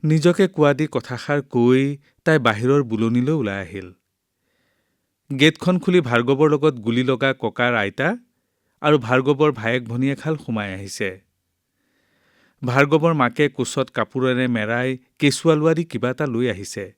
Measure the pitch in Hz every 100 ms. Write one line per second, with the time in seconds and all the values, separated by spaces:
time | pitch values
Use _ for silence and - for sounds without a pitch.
0 | 156 156 160 175 190 160 147 139 156 127
1 | - 123 - 147 135 123 120 131 135 143
2 | _ _ - 156 117 104 123 143 127 107
3 | 113 120 127 156 110 98 92 98 90 92
4 | _ _ _ _ _ _ _ _ _ _
5 | _ _ _ 135 151 156 180 185 - 180
6 | 123 120 120 139 156 147 151 127 107 117
7 | 127 127 135 131 113 - 123 120 101 -
8 | 143 240 _ _ _ _ _ _ 151 147
9 | 117 127 131 139 151 120 113 127 117 120
10 | 131 139 156 156 - 110 101 95 98 -
11 | 98 92 _ _ _ _ _ _ _ _
12 | _ _ _ _ _ _ 123 127 143 156
13 | 165 160 123 120 147 - 120 - 131 -
14 | 113 131 127 127 127 120 107 117 127 131
15 | _ _ 147 - 165 156 156 160 165 113
16 | 127 127 147 113 123 95 101 - 98